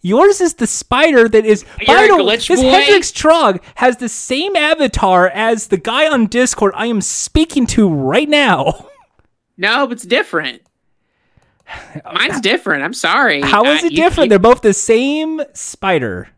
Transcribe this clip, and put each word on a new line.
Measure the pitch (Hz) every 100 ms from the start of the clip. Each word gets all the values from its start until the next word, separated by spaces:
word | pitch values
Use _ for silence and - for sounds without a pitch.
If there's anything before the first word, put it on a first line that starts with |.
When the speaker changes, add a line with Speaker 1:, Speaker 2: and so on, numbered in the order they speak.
Speaker 1:
Yours | 180 226 392 392
is | 349 -
the | 233
spider | - - 254 320 269 226
that | 214 214
is, | 208 - - -
Speaker 2:
You're | 480
Speaker 1:
by |
Speaker 2:
a | 440
Speaker 1:
the | 370
way, | 185 233
Speaker 2:
glitch | -
Speaker 1:
this | 349
Speaker 2:
boy? | 262
Speaker 1:
Hendrix | 359 285 403 -
Trog | - 302 330 247 185 - -
has | 254 247
the | 240
same | - - 262 370 370
avatar | 302 320 269 - 196 185 180
as | 180 220 226 -
the | 185
guy | - 247 311
on | 277 220
Discord | 240 247 - 202 -
I | 226
am | 220
speaking | - - - - 320 285 233
to | - 202
right | 151 131 196 294
now. | 294 269 165 139 - -
<laughs> | _ _ _ _ _ _ -
Speaker 2:
No, | 190 240 269
it's | 233
different. | 180 247 427 165 143 117 _ _ _ _ _ _ _ _
Speaker 1:
<sighs> | _ _ _ - - 151 -
Speaker 2:
Mine's | 190 240 277
different. | 226 247 - 147
I'm | 147
sorry. | 254 165 214 254 147
Speaker 1:
How | 139 208 247
is | 302
Speaker 2:
Uh, | 330
Speaker 1:
it |
Speaker 2:
you, | 311
Speaker 1:
different? | 339 339 254
Speaker 2:
you |
Speaker 1:
They're | 202
both | 220 247
the | 220
same | 196 - 226 269 302 320 311 285
spider. | - - - 190 170 120 90 -